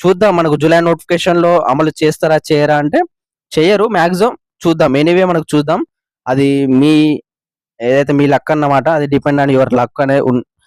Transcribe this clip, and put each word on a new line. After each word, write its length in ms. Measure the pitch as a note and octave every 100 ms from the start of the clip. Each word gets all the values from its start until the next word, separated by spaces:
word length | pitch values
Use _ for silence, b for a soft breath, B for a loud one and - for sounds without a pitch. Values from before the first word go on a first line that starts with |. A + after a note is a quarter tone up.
| F3
చూద్దాం 300 | F#3 G#3 F3
మనకు 200 | E3 D3
జూలై 240 | D#3 E3
నోటిఫికేషన్‌లో 800 | E3+ D#3+ - E3+ F#3+ E3+ E3+ F3
అమలు 320 | - C3+ D#3 -
చేస్తారా 360 | D#3 - D#3+ D#3+ -
చేయరా 240 | D3 D3 D3
అంటే 240 | D3 C4 F4+ _ _ _ _ -
చేయరు 260 | E3 G3+
మ్యాక్సిమం, 520 | A3+ F#3+ E3+ F3+ A#3 - _ _ E3+
చూద్దాం. 260 | D#3+ D#3
Anyway 360 | C3+ D#3 F3 F#3
మనకు 280 | E3 D#3 D3+
చూద్దాం, 300 | D3 C#3+ E4 _ _ _ -
అది 380 | C3+ C#3 C#3 C3+
మీ 540 | C3 D3 D#3 D3+ D3 - _ _ _ _ -
ఏదైతే 300 | A#2+ C3+ C#3+
మీ 140 | C#3+ C#3+
లక్ 240 | C3+ -
అన్నమాట, 380 | D#3 C#3+ C#3 D3+
అది 180 | D#3+ C#3+
depend 400 | C#3 D3 C#3+ C#3
on 40 |
your 180 | C3 B2+
luck 320 | B2 A#2+ -
అనే 180 | C3+ C#3
ఉన్-, 240 | C3 B2 - _